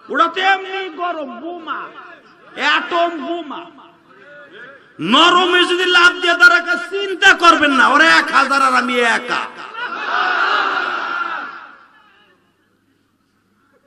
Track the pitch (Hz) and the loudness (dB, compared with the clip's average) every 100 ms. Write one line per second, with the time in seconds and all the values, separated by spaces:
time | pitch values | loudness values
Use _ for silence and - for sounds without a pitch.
0 | - 285 330 370 381 381 381 381 370 320 | -6 0 0 0 0 -2 -4 -10 -10 -8
1 | 349 320 269 233 330 349 302 233 - - | -8 -6 -10 -12 -14 -12 -12 -12 -12 -18
2 | - - - _ - - 285 311 - 339 | -20 -20 -20 _ -18 -6 -2 -2 -2 -2
3 | 339 330 262 339 302 196 - - - _ | -2 -4 -8 -8 -10 -14 -16 -20 -20 _
4 | _ - - - - - - - _ - | _ -20 -20 -20 -20 -20 -20 -20 _ -8
5 | 165 269 339 359 359 359 349 359 359 359 | 0 4 4 4 2 2 2 0 2 4
6 | 349 359 349 339 339 339 339 339 - 392 | 4 2 0 6 6 6 0 -6 -6 -6
7 | 392 339 392 349 339 311 294 262 226 285 | -6 2 4 6 6 4 4 2 4 4
8 | 320 320 - 262 269 277 262 254 247 247 | 4 4 2 0 2 2 2 0 0 0
9 | 233 208 247 143 110 - 151 - - - | 0 0 -4 -6 -8 -14 -16 -12 -10 -8
10 | - - 392 - - - - - - - | -6 -2 -2 -2 -2 -2 -2 -4 -6 -6
11 | - - - - - - - - _ _ | -6 -8 -8 -10 -14 -18 -20 -20 _ _
12 | _ _ _ _ _ _ _ _ _ _ | _ _ _ _ _ _ _ _ _ _
13 | _ _ _ _ _ _ _ _ | _ _ _ _ _ _ _ _